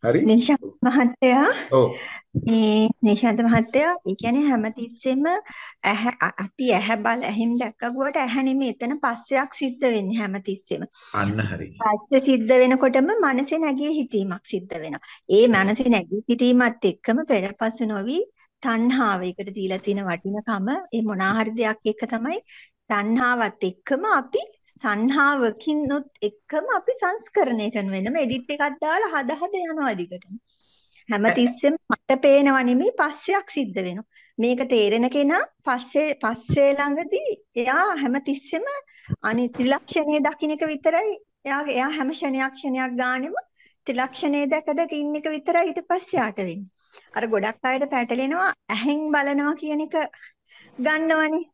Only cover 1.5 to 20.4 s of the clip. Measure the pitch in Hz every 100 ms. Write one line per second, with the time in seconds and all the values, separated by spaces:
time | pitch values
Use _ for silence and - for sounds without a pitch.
1.5 | - - 135 117 - - - _ - -
2.5 | 226 214 214 220 - 220 208 240 226 233
3.5 | 226 226 254 311 349 - 196 233 254 294
4.5 | 247 214 220 233 - 262 262 302 370 -
5.5 | - - - - 202 233 240 - - 196
6.5 | - 254 196 208 226 214 233 247 220 233
7.5 | 240 233 - 240 247 269 285 262 247 262
8.5 | 269 262 - 240 294 262 233 - 269 262
9.5 | - 269 247 262 226 190 226 208 196 196
10.5 | 196 - - 170 - - 104 101 107 107
11.5 | 90 82 - 220 214 - 269 269 254 220
12.5 | 254 254 254 269 262 277 453 320 254 285
13.5 | 320 320 269 294 311 254 214 196 185 -
14.5 | 190 180 165 156 143 - - _ 196 240
15.5 | 208 190 214 254 220 170 196 - 233 247
16.5 | 247 240 233 196 - - 233 311 233 190
17.5 | 208 226 226 220 208 202 311 453 _ _
18.5 | _ 262 226 233 262 226 190 180 180 196
19.5 | 202 190 190 208 202 196 175 190 202